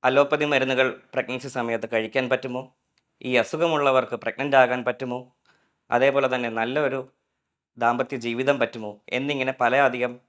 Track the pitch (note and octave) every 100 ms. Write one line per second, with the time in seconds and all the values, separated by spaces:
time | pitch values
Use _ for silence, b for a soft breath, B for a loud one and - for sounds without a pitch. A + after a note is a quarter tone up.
0 | C3 C3 C#3+ D3 D3 C#3 C3 C3 C3 B2+
1 | _ C3 B2+ B2+ C#3 B2+ A#2 A2+ A2 A#2
2 | A2 C3 B2+ B2+ C3 B2 - _ _ _
3 | _ _ B2+ B2+ A2+ D#3 E3+ D#3 C#3+ C3
4 | B2 A2+ A#2 A2 C#3 C#3 B2 B2 B2 A#2
5 | B2+ B2 B2 _ _ _ _ _ _ A#2+
6 | C3+ C3+ C3+ B2+ A#2+ A2+ A2+ C3+ C#3+ C3+
7 | C3 _ _ _ _ _ _ - A#2 A#2+
8 | B2+ C3 A#2 A#2 C3 C#3 A#2 A#2 G#2+ G#2
9 | - B2 C#3+ C#3+ C3 C3 A#2+ C3 C#3 B2
10 | B2 B2